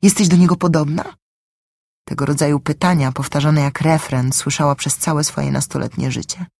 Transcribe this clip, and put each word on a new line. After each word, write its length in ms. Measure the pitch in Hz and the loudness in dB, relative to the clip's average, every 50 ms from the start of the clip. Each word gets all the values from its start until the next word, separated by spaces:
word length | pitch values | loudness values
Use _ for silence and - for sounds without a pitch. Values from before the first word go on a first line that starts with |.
Jesteś 260 | - 196 - - 214 175 | 4 4 4 4 2 4
do 100 | 165 175 | 6 6
niego 180 | 180 175 180 | 6 4 4
podobna?" 640 | 175 - 175 156 160 151 147 151 175 - - - _ _ _ _ _ _ _ _ _ _ _ _ _ _ _ _ _ _ - | 2 0 0 2 2 0 0 -4 -6 -6 -8 -12 _ _ _ _ _ _ _ _ _ _ _ _ _ _ _ _ _ _ -12
Tego 160 | - - 139 | -6 -4 -2
rodzaju 340 | 139 147 143 156 147 147 143 | -2 0 0 2 0 0 0
pytania, 520 | - - 147 - - 180 180 165 139 131 | 0 -2 -4 0 0 2 2 2 0 0
powtarzane 500 | 127 - 139 - - 147 143 151 151 151 | -2 -4 -6 -4 -2 0 2 2 4 4
jak 200 | 143 143 139 - | 2 0 -2 0
refren, 520 | - 156 160 156 - - 139 127 123 131 127 | 2 2 2 2 0 -2 -2 -2 -2 0 -2
słyszała 420 | - - 139 135 - 151 147 143 | -2 -2 -4 -2 0 0 0 0
przez 220 | 139 - 147 - - | 0 -2 -6 -4 -4
całe 260 | - - 160 147 147 | -2 -2 -2 -2 -2
swoje 280 | - - - 143 139 | -2 -4 -4 -4 -2
nastoletnie 600 | 139 135 139 - - 135 131 120 - - 135 131 | -2 -2 -4 -4 -6 -6 -6 -6 -6 -4 -4 -4
życie. 340 | 123 120 - - - - 180 - _ _ | -4 -6 -8 -10 -10 -12 -12 -14 _ _